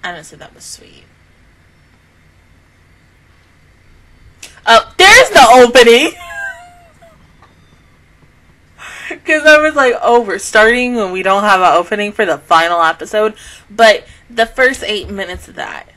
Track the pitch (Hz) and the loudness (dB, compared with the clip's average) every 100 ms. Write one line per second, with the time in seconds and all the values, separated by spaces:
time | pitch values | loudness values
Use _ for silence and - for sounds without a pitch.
0 | 185 175 156 147 - _ - - - _ | -14 -16 -20 -20 -20 _ -20 -20 -20 _
1 | _ _ _ _ _ _ _ _ _ _ | _ _ _ _ _ _ _ _ _ _
2 | _ _ _ _ _ _ _ _ _ _ | _ _ _ _ _ _ _ _ _ _
3 | _ _ _ _ _ _ _ _ _ _ | _ _ _ _ _ _ _ _ _ _
4 | _ _ _ _ - _ - 226 - - | _ _ _ _ -20 _ 0 0 0 -2
5 | 381 453 523 370 233 254 240 247 233 233 | 2 4 4 4 6 6 6 4 4 4
6 | 311 - - - 784 698 719 698 679 _ | 0 -8 -16 -14 -14 -16 -20 -20 _ _
7 | 679 _ _ _ _ _ _ _ _ _ | _ _ _ _ _ _ _ _ _ _
8 | _ _ _ _ _ _ _ _ - - | _ _ _ _ _ _ _ _ -20 -18
9 | - - - 311 302 302 302 285 262 233 | -16 -14 -2 0 4 2 2 0 -2 0
10 | - 240 214 185 - 220 220 247 247 240 | 0 0 0 -8 -2 0 2 0 -4 -4
11 | 190 185 190 196 208 190 180 156 175 208 | -6 -4 -2 -2 0 2 2 0 -2 -6
12 | 208 208 196 143 _ 160 170 175 160 165 | -8 -4 -4 -4 _ 0 0 0 -2 -4
13 | - 214 214 214 - - _ 214 226 202 | -6 -4 -4 -6 -20 -20 _ 2 2 2
14 | - - _ 240 226 - 262 269 - 208 | -4 -20 _ -6 -6 0 -2 -2 -10 -10
15 | 180 202 180 180 - - 69 71 - | -10 -12 -12 -14 -18 -16 -14 -14 -20